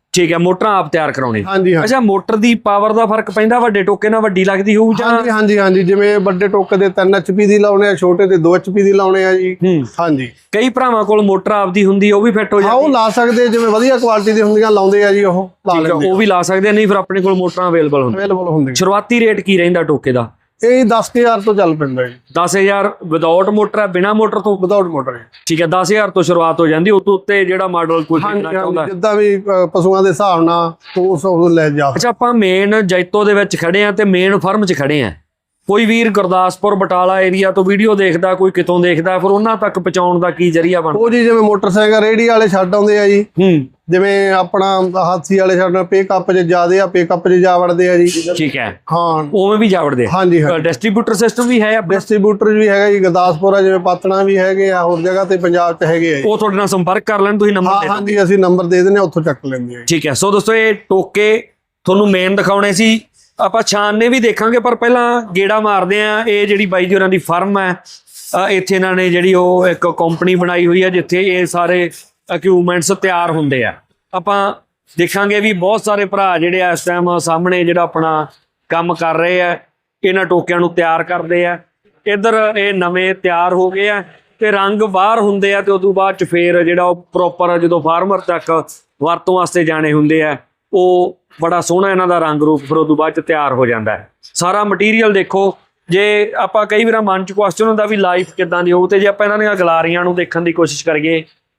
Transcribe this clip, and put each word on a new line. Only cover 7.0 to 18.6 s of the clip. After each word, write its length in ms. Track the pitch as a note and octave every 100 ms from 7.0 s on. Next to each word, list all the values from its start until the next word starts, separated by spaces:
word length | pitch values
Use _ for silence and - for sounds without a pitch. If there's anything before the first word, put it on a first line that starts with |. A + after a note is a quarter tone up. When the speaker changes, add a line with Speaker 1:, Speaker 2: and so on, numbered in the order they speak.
| F#3+ G3
Speaker 2:
ਐਚ 160 | F3
ਪੀ 140 | F#3+ G#3
ਦੀ 120 | G#3
ਲਾਉਣੇ 300 | G#3 G3+ G3+
ਆ, 80 | F#3+
ਛੋਟੇ 320 | F3+ F3 F#3+
ਦੇ 100 | F#3
ਦੋ 180 | E3 F3+
ਐਚ 140 | -
ਪੀ 140 | G3+
ਦੀ 100 | G3
ਲਾਉਣੇ 320 | G3 F#3+ F#3+ F#3+
ਆ 80 |
ਜੀ। 240 | F#3 F#3 F3+
Speaker 1:
ਹੂੰ। 200 | F#3 E3 A#2+ -
Speaker 2:
ਹਾਂਜੀ। 320 | E3+ C#3+ B2 - _
Speaker 1:
ਕਈ 180 | G#3 B3
ਭਰਾਵਾਂ 340 | A#3+ B3+ A3+
ਕੋਲ 180 | G3+ G#3+
ਮੋਟਰ 300 | G3+ F#3+ G3
ਆਪਦੀ 340 | G#3+ F#3+ F#3 F#3+
ਹੁੰਦੀ, 260 | G3 G#3
ਉਹ 100 | G3+
ਵੀ 100 | A#3
ਫਿੱਟ 220 | G#3+ G#3
ਹੋ 80 | G3+
Speaker 2:
ਹਾਂ, 120 | G3
ਉਹ 80 | B3
Speaker 1:
ਜਾਂਦੀ। 120 | D4
Speaker 2:
ਲਾ 160 | B3+ A3
ਸਕਦੇ, 380 | A3+ A#3+ A#3 A#3+
ਜਿਵੇਂ 200 | A#3 A3+
ਵਧੀਆ 300 | G#3+ B3+ B3
ਕੁਆਲਿਟੀ 340 | A#3 G#3+ G#3
ਦੀ 100 | A3
ਹੁੰਦੀਆਂ 300 | G#3 G#3+ A3
ਲਾਉਂਦੇ 320 | G#3 F#3+ G3+
ਆ 100 | G#3
ਜੀ, 100 | G3+
ਉਹ 260 | G3 F3+ F#3+ _ G3
ਲਾ 60 |
Speaker 1:
ਠੀਕ 120 | E3+ D#3+
ਹੈ, 40 |
Speaker 2:
ਲੈਂਦੇ 180 | D#3+ F#3
ਆ। 40 |
Speaker 1:
ਉਹ 60 | F#3+
ਵੀ 80 | G#3+
ਲਾ 160 | F3+
ਸਕਦੇ 280 | F3 F#3+ G3+
ਆ, 20 |
ਨਹੀਂ 160 | G#3 G#3
ਫਿਰ 80 | F#3+
ਆਪਣੇ 260 | F#3 G3
ਕੋਲ 120 | F#3
ਮੋਟਰਾਂ 360 | F#3 F3+ F#3 F3+
ਅਵੇਲੇਬਲ 340 | E3+ D3+ C#3+
ਹੁੰਦੀਆਂ। 180 | B2+ A2+
Speaker 2:
ਅਵੇਲੇਬਲ 260 | G3+ F#3 F3
ਹੁੰਦੀਆਂ। 280 | D#3